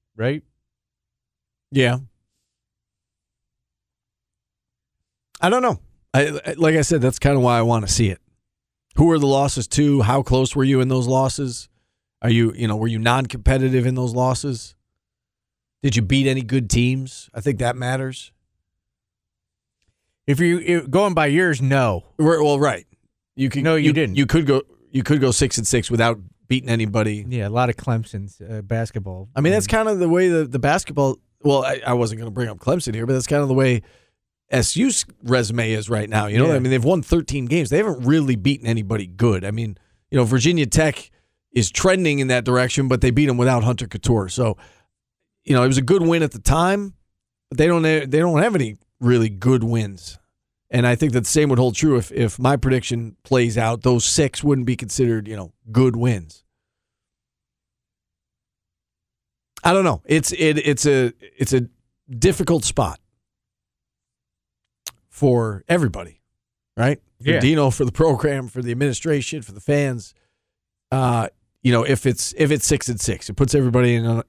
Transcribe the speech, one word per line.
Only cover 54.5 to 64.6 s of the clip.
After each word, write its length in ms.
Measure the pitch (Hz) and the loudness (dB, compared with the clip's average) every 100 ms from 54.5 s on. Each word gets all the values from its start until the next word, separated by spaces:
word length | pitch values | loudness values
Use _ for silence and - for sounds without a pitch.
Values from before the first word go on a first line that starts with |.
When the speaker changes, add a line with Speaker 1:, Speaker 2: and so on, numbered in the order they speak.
| 135 120 | 0 0
Speaker 2:
be 100 | 120 | -4
considered, 520 | 113 - 120 113 104 | -6 -2 -2 -2 -6
you 80 | 107 | -12
know, 160 | 87 _ 113 | -12 _ -2
good 240 | 113 127 117 | 2 2 2
wins. 480 | 123 104 78 - _ _ _ _ _ _ _ _ _ _ _ _ _ _ _ _ _ _ _ _ _ _ _ _ _ _ _ _ _ _ _ - | -2 -2 -8 -20 _ _ _ _ _ _ _ _ _ _ _ _ _ _ _ _ _ _ _ _ _ _ _ _ _ _ _ _ _ _ _ -4
I 80 | 170 | 0
don't 120 | 196 | 2
know. 180 | 180 92 - | 2 -2 0
It's, 260 | 156 - | 0 0
it, 260 | 180 156 151 | 0 0 2
it's 280 | 131 135 147 | 0 0 2
a, 260 | 135 123 - | 2 0 -4
it's 320 | 101 - 127 | -20 -6 -2
a 160 | 131 120 _ _ _ _ | 0 -2 _ _ _ _
difficult 540 | 120 185 - 165 160 | 0 0 0 0 0
spot 340 | - - 92 - _ _ _ _ _ _ _ _ _ _ _ _ _ _ _ _ | 0 -2 -4 -6 _ _ _ _ _ _ _ _ _ _ _ _ _ _ _ _